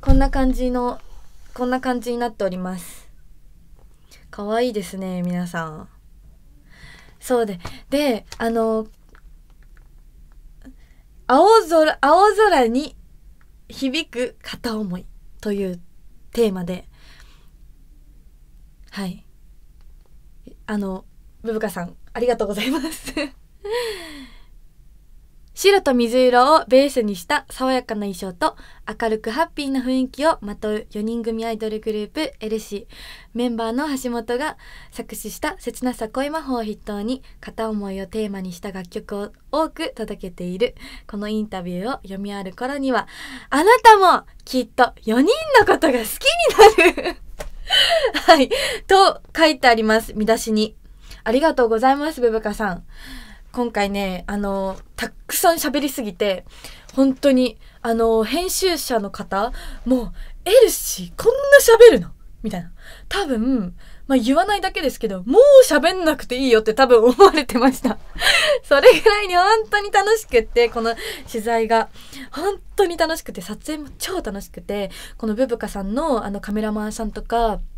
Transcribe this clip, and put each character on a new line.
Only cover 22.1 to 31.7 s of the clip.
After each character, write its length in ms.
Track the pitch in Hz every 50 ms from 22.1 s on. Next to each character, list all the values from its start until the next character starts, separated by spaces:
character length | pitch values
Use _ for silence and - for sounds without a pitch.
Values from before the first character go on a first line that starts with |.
| -
あ 80 | 233
り 80 | 233 247
が 80 | 240
と 80 | 233 226
う 20 |
ご 80 | 196 202
ざ 80 | 202 208
い 80 | 254
ま 100 | 269 320 254
す。 300 | 320 - - - - -
<laughs> 60 | 320 285 285 - - - _ _ - - 403 440 480 480 453 415 370 339 320 302 285 262 254 - - - - - - - - _ _ - - - - - _ - - - - _ - - - - -
白 200 | - 381 403 381
と 120 | 381 285 262
水 240 | 247 240 226 226 254
色 340 | 254 254 240 247 254 277 311
を 100 | 311 - -
ベ 160 | 247 262 277
ー 60 | 285
ス 120 | 269 262 220
に 140 | 208 202
し 80 | 185 -
た 200 | - 294 294 - -
爽 220 | - - 262 262 262
や 100 | 254 254
か 140 | - -
な 60 | 208 208
衣 120 | 202 190
装 180 | 180 - 190 175
と、 240 | - 302 311 - - - - - - -
明 220 | - - - 240 226
る 100 | 220 220
く 120 | 220 226
ハ 120 | 220 285 330
ッ 60 | 339
ピ 160 | - - 294
ー 80 | 269 269
な 80 | 269
雰 240 | 233 254 262 262 262
囲 40 | 254
気 160 | - - 285
を 140 | 320 311 -
ま 140 | - 202 208
と 180 | - - 214 214
う 140 | 208 - - -
四 120 | 208 208
人 160 | 220 233 233
組 240 | 226 233 226 226 226
ア 60 | 233
イ 80 | 226 220
ド 100 | 220
ル 120 | 220